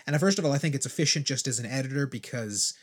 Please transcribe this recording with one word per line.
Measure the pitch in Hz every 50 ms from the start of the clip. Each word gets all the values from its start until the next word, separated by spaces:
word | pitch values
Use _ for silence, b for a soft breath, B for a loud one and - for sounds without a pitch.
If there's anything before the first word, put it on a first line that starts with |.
| B B
And, | 147
uh, | 151
first | 160 196 196 196
of | 175
all, | 151 139
I | 139
think | - 160 143
it's | 139 -
efficient | 131 - - 160 139 - 156 143
just | - 143 123 - 139
as | 120 107
an | 120 113
editor | 127 135 131 131 135 143 143 139
because, | 135 120 - - - 123 113 107 101 98 - - - B